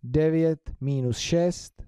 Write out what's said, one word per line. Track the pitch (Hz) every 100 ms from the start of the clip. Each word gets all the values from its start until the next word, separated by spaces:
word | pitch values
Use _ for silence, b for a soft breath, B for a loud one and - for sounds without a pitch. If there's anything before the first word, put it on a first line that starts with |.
devět | 123 139 156 160 160 156 - -
minus | 131 139 123 117
šest | - 170 175 175 - _